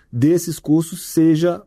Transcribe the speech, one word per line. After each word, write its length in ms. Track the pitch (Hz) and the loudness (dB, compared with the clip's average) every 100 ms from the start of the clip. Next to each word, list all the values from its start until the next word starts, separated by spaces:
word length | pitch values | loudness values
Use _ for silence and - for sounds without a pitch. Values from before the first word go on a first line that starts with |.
| _ | _
desses 480 | 120 147 170 170 156 | 0 2 2 -2 -6
cursos 440 | 147 156 160 180 | 0 0 0 -8
seja 580 | - 170 160 156 175 - | -4 2 2 2 0 -2